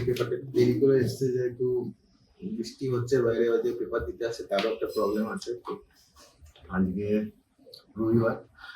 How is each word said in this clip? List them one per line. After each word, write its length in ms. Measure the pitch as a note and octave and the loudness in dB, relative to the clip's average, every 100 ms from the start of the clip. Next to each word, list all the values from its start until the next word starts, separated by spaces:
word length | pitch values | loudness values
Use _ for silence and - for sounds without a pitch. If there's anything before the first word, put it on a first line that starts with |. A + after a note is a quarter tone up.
| B2 | 2
পেপারটা 300 | A#2+ A#2 - | 0 -2 -4
একটু 120 | - | -2
দেরি 320 | - B2 B2 | 4 4 6
করে 180 | C#3 C3+ | 6 6
এসছে, 340 | A#2+ - C3 | 2 0 -2
যেহেতু 600 | B2 B2 A#2+ B2+ B2 A2 - _ _ _ - | 0 -2 -2 -2 0 -4 -8 _ _ _ -14
বৃষ্টি 460 | F#2+ A2 A2 - C3+ | -10 -8 -8 -6 -4
হচ্ছে 320 | B2 A#2+ C3+ | -2 2 2
বাইরে, 280 | A#2 A2+ A#2 | 4 2 2
হয়তো 200 | A2+ A#2+ - | 2 0 -2
পেপার 260 | G#2+ A#2 - | -4 -4 -4
দিতে 220 | - A#2 | -6 -6
আসে, 160 | A2+ | -6
তারও 260 | G2 G2 A2 | -2 0 0
একটা 160 | A2 A2 | -2 -4
প্রবলেম 340 | A2 G2 G#2+ G#2+ | -2 0 0 -2
আছে। 260 | G2 - | -4 -8
তো 240 | - - G2+ - _ _ _ - _ - - - | -10 -8 -12 -12 _ _ _ -20 _ -20 -20 -6
আজকে 560 | F#2 F#2+ G2 G#2 G#2+ G#2+ - _ _ - - _ G#2 | -2 0 0 0 0 -2 -10 _ _ -20 -20 _ -4
রবিবার, 380 | A2 A#2 A2+ A2+ - - - | 2 4 2 0 -8 -20 -20